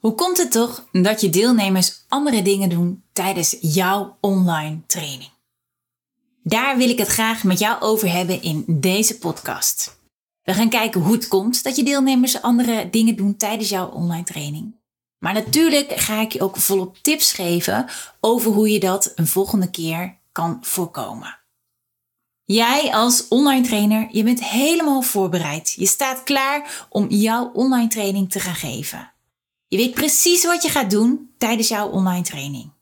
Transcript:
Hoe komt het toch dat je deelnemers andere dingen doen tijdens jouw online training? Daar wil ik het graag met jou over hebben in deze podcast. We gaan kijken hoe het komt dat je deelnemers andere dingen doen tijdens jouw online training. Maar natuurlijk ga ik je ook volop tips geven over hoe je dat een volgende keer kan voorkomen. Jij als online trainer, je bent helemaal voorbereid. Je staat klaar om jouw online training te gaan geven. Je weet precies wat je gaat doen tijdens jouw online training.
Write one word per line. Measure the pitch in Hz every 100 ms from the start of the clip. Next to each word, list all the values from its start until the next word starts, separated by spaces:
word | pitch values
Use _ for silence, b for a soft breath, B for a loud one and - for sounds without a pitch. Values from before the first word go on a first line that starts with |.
Hoe | 220 220
komt | 359 370
het | 359
toch | 226 233 - -
dat | 185 185 214
je | 196
deelnemers | 165 226 240 196 190 185 - _
andere | 269 294 233
dingen | 190 196 190
doen | 175 175 185 _
tijdens | - 185 180 165 -
jouw | 165 151 180 196 190 -
online | 202 190 180 160 151 156 -
training? | - 156 131 - _ _ _ _ _ _ _ _ _ _ _
Daar | - 220 262 262
wil | 247
ik | 240
het | 196
graag | - 220 220
met | 196 185
jou | 208 226
over | 214 220 202
hebben | 175 180 185
in | - 156 131
deze | 160 185 190 214 220
podcast. | 170 165 165 - - - - - _ _ _ _
We | -
gaan | 190 226
kijken | 226 220 190
hoe | 165
het | 226 226
komt | 190 208 247
dat | - 262
je |
deelnemers | 269 285 269 262 247 -
andere | 226 240 240 226 180
dingen | 226 226 202
doen | 196 202
tijdens | 214 220 208
jouw | 196 185
online | - 170 165
training. | 175 - 147 151 214 - _ _ _ _
Maar | 165
natuurlijk | 208 226 277 330 285 285 -
ga | - 214
ik | 220
je | -
ook | - -
volop | - 196 185 -
tips | - 311 -
geven | - 175 170 160 190 247 B B B
over | 220 240 226
hoe | 202 214
je | 208
dat | 185 190 - -
een | 160
volgende | - 196 214 180
keer | - 165 160 180 - _
kan | - 165 165
voorkomen. | - - 165 - 104 113 - - _ _ _ _ _ _ _ _ _ _
Jij | _ 202 233 269 302
als | 220 233 240 -
online | 233 285 262 247
trainer, | 214 208 214 220
je | 208
bent | 220 240
helemaal | - 226 285 339 320 269
voorbereid. | 254 202 185 175 151 151 - -
Je | 190
staat | - 269 254
klaar | - 277 269 294 294 - -
om | - 202
jouw | 208 220 226 240
online | - 254 254 233
training | 220 202 196 185
te | 247
gaan | 185 170
geven. | 151 117 143 - - _ _ _ _ _ _
Je | 190
weet | 247
precies | 240 302 - 349 349 339
wat | 349
je | 330
gaat | - 220
doen | 208 233 - - _
tijdens | 226 226 220
jouw | 214 208
online | 190 185 180
training. | 170 151 139 135 143 _